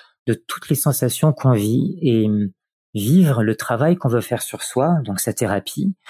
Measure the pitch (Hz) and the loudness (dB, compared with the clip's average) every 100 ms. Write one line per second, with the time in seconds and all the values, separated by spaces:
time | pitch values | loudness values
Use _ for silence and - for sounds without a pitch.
0 | - _ - 110 - - - 139 151 135 | -20 _ -4 -4 -4 -12 -2 0 0 0
1 | 127 - 156 143 131 117 104 123 - 185 | -2 0 0 2 2 2 2 0 0 -2
2 | 156 113 107 104 101 - _ _ _ 107 | 0 2 2 0 -2 -6 _ _ _ -4
3 | 104 180 165 120 107 110 - 117 151 180 | 2 4 6 4 0 0 -2 0 2 2
4 | 120 117 - 120 - - - 127 147 170 | 2 0 -2 -6 -6 -10 -6 -2 0 0
5 | 113 95 - - 107 101 - - 190 185 | -2 -4 -4 -2 -2 -2 -4 -4 -4 -4
6 | - | -12